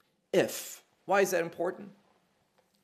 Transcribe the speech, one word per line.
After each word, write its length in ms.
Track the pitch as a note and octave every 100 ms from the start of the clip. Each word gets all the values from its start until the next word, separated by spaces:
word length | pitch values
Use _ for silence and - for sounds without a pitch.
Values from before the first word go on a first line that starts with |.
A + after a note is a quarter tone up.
| _ _ _
"If." 500 | F#3+ A#2+ - - - - _
Why 160 | - G3
is 120 | F#3+
that 100 | F#3
important? 480 | E3 - F3 F#3 G3+ - _ _ _ _ _ _ _ _